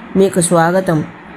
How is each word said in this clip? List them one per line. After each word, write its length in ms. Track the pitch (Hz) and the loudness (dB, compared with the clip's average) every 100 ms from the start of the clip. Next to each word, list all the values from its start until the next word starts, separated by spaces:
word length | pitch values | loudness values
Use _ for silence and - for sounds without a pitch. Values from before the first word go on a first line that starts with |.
| - 185 | -4 0
మీకు 240 | 190 185 | 2 2
స్వాగతం. 640 | 170 175 165 185 185 156 151 - - | 0 2 2 0 0 -2 -4 -10 -16